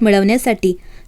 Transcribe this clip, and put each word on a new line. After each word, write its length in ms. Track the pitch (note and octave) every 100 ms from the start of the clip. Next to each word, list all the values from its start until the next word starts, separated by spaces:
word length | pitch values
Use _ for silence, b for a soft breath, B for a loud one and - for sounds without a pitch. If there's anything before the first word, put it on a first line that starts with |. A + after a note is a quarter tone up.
मिळवण्यासाठी 760 | A3 G3 G3 B3 A#3+ G#3+ F#3 F3+ b b